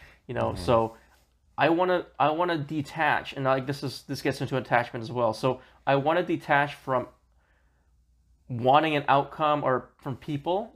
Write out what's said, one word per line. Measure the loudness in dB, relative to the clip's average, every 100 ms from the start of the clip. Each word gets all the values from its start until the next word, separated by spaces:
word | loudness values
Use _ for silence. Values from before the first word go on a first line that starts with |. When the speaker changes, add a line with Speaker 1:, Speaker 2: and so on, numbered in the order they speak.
| -20 _ -10
Speaker 1:
you |
know, | -4 -4
Speaker 2:
Mm-hmm. | -2 2
Speaker 1:
so | 2 2 -4 _ _ _ _ _ 0
I | 2
wanna, | 2 2 0 -2 0
I | 0
wanna | 2 0 -2
detach, | -4 -6 -6 -2 0 0 -2
and, | -4 0
like, | 0 -2
this | -6
is, | -6 -10 -12
this | -6
gets | -4 -4
into | -4 -4
attachment | 0 0 0 -8
as | -8
well. | -2 -2
So | 0 -2 -2 -8 _ 0
I | 0
wanna | 2 0
detach | 0 -4 0 0 0 -4
from | -2 -2 -2 -14 _ _ _ _ _ _ _ _ _ _ _ _ -12
wanting | -2 4 6 6 0
an | 4
outcome | 2 2 -2 0 2
or | 2 0 -2 _
from | -10 -10
people. | -6 -6 -2 -4 -4